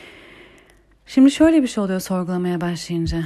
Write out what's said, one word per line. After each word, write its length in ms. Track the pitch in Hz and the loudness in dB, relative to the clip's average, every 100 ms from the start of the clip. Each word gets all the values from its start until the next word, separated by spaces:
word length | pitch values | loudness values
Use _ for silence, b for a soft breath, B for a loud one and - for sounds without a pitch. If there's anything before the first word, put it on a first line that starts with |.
| B B B B B B B B B _ - | B B B B B B B B B _ -4
Şimdi 240 | 269 269 | 4 4
şöyle 320 | - 320 320 | 6 4 4
bir 60 | 247 | 0
şey 160 | 214 | -2
oluyor 160 | 190 190 | -4 -4
sorgulamaya 600 | - 185 175 180 180 175 | -4 -4 -4 -4 -2 -4
başlayınca. 640 | 175 165 - 170 165 165 | -4 -6 -6 -4 -2 -4